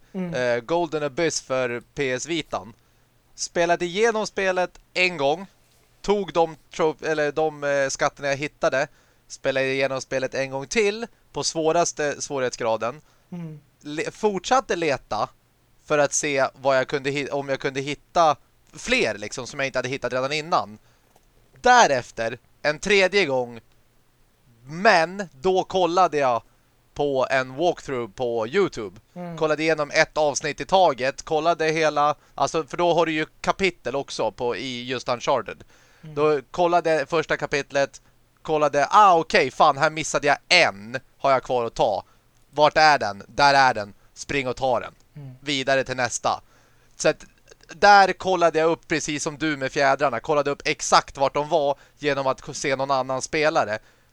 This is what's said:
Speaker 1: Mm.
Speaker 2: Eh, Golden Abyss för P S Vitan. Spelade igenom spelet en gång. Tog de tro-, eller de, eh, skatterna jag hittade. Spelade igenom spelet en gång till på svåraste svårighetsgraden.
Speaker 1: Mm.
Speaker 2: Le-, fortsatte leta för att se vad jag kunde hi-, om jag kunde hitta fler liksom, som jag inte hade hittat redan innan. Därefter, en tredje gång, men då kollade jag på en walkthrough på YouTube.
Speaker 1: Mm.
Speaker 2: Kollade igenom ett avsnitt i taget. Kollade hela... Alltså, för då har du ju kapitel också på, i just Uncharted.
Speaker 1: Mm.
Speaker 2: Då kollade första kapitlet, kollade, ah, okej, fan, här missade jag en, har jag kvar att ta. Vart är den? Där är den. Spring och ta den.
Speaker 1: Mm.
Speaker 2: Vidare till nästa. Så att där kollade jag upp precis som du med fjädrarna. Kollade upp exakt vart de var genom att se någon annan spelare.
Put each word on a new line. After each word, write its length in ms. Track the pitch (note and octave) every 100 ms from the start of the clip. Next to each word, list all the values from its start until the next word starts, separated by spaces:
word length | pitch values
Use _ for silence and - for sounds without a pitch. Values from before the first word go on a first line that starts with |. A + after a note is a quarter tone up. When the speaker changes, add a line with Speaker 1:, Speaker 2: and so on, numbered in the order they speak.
| _
Speaker 1:
Mm. 200 | F#3+ F3+
Speaker 2:
Eh, 280 | C#3 B2 A#2+
Golden 400 | A2+ E3+ E3+ D3+
Abyss 380 | D3 B2+ E3 -
för 400 | - C3 B2+ A#2+ - -
P 160 | C3+
S 140 | B2+ C#3
Vitan. 460 | E3 - G#2 G2 - _ _ _ _ _ -
Spelade 500 | - F3+ E3+ E3+ F3
igenom 420 | F3+ A#3 A3 G3+
spelet 520 | - F#3+ F#3 F3+ - _
en 240 | F3 F3+ E3+
gång. 280 | C#3 E3 G3 _ _ _ _ _
Tog 320 | - G#3 F3+
de 220 | F3 E3 D#3 _ -
tro-, 300 | D#3+ C3+ D#3
eller 260 | D3+ D3
de, 320 | C#3+ D#3 D3
eh, 260 | C#3+ C#3+ C3+
skatterna 380 | - C#3+ - C#3
jag 80 | C3+
hittade. 500 | D3 - E3 C3 D3+ _ _ _ _
Spelade 380 | - C#3 C3+ C3+
igenom 300 | C3+ C3+ C3
spelet 340 | - C3+ C3 B2+
en 160 | C3+
gång 160 | C3 C3+
till 400 | A#3 G3+ G#3+ A#3 _ _
på 100 | D3
svåraste 800 | C#3 E3 D#3 E3 E3+ - D3 -
svårighetsgraden. 800 | - C#3+ B2 - A#2 A2 A2+ D3+ - _ _
Speaker 1:
Mm. 280 | F3 E3 D3+ _ _
Speaker 2:
Le-, 300 | D3 D3+ D#3+
fortsatte 640 | - G#3+ F#3 - C4 - F#3+
leta 540 | D#3+ B2+ - G#2+ B2+ _ _ _ _ _ -
för 120 | D3+
att 160 | C#3+
se 320 | - D3+ C3+ C3
vad 240 | - C3 C3
jag 100 | B2+
kunde 220 | D3 C3+
hi-, 200 | C#3+ C#3
om 200 | C#3 C#3
jag 100 | C3
kunde 220 | C#3+ C3+
hitta 540 | C3+ C#3 _ F3 E3 C3+ _ _ _
fler 440 | - - B3 C3+ G2+
liksom, 300 | G#2 - A#2+
som 120 | D3
jag 80 | C3+
inte 120 | B2+
hade 100 | B2+
hittat 240 | C3+ B2+
redan 180 | B2+ C3
innan. 440 | D3+ D#3 E3+ G2+ G#2+ _ _ _ _ _ _ _ -
Därefter, 760 | A#3+ B3 F3+ C3 - - A2+ B2+ _ _
en 180 | C#3+ D#3
tredje 460 | F#3+ G3+ F#3 G3+ D#3+
gång, 340 | C3 A#2+ A#2 - _ _ _ _ _ _ _ _ _
men 640 | B2 D#3+ G#3+ F3+ E3 G3 F#3+ C3
då 220 | F3+ F#3
kollade 540 | F3+ F#3 E3+ F3 F3 D3
jag 240 | C3+ A#2 - _ _ _ _
på 340 | - D3 C3+ -
en 260 | C3 B2+ C3
walkthrough 580 | F3 - - B2+ A#2
på 340 | - B2 A#2 A2
YouTube. 520 | F3 F#3 - G#2 G2 _
Speaker 1:
Mm. 240 | F3 F3 D#3+
Speaker 2:
Kollade 260 | D#3 D3
igenom 280 | D#3+ D#3 C#3+
ett 240 | D#3 D3+ -
avsnitt 440 | D3+ B2+ D3+ C3+
i 40 | C#3+
taget. 560 | F#3+ F3 B2+ B2+ -
Kollade 440 | - D#3 E3 E3 D#3
hela... 500 | D#3+ D#3 D3 D3 D3 _ -
Alltså, 280 | C3+ E3
för 140 | D3 E3
då 160 | F3
har 120 | E3 E3
du 60 |
ju 140 | D#3 D#3+ _
kapitel 540 | - - F#3+ - A#2+ C#3
också 360 | C3+ - A2
på, 240 | - B2 G2
i 280 | C3 B2
just 260 | B2 B2+ -
Uncharted. 540 | A#2+ - C3+ F#2 D#2+ - _ _ _
Speaker 1:
Mm. 140 | D#3 D3
Speaker 2:
Då 260 | D3+ D3+ -
kollade 540 | - E3+ F3 D#3+ D#3 C#3
första 280 | D#3+ D3+ D3+
kapitlet, 640 | C#3+ C#3+ C#3 C#3 C#3 - _ _ _ _
kollade, 460 | - D#3 D3 C#3+ C#3
ah, 260 | G3+ G3+ E3+
okej, 320 | D#3+ G3+ C3+
fan, 260 | - D#3+ C#3
här 120 | D#3
missade 380 | D#3 D3 - C#3
jag 100 | C#3 -
en, 500 | F3 C3 G2 G#2+ B2+ - _
har 140 | C#3
jag 120 | C3
kvar 220 | - B2+ A#2
att 80 | -
ta. 280 | C3+ F#2+ - _ _ _ _
Vart 260 | C#3 D3 D#3+
är 220 | D#3 C#3
den? 240 | G#2+ G2 -
Där 260 | A#2+ C#3+
är 200 | C#3 C3+
den. 200 | A2 G2+ - _
Spring 340 | - - C#3+ B2+
och 80 | A#2+
ta 240 | C3 A2+
den. 140 | F2 - _ D3+
Speaker 1:
Mm. 160 | C3+ B2+
Speaker 2:
Vidare 420 | C#3+ C#3 C3 C3+
till 120 | B2 B2+
nästa. 440 | A#2+ - B2 F#2+ - _ _ _ _ _
Så 140 | D#3+
att 160 | - - _ _ - _
där 460 | E3+ G3+ G3+ F#3+
kollade 460 | F#3 F#3 F#3 E3+ D#3
jag 120 | D#3+
upp 160 | D#3+ -
precis 360 | D#3+ C#3+ D3
som 140 | D#3+ D3
du 200 | D#3+ C#3+
med 140 | C3
fjädrarna. 480 | D3+ C#3 C3+ C#3+ A#2
Kollade 320 | - D3 C#3+
upp 100 | A2 D3
exakt 520 | - - F3 - -
vart 160 | C3+
de 160 | D3 D3
var 280 | D#3+ C#3+ C3+ _ _
genom 300 | C#3+ C#3 C3+
att 280 | B2+ - C3+
se 200 | D3 C3+
någon 160 | C3+
annan 300 | C3+ C3 C3
spelare. 580 | - D#3+ D3+ D#3+ G#2+ G#2+ - _ _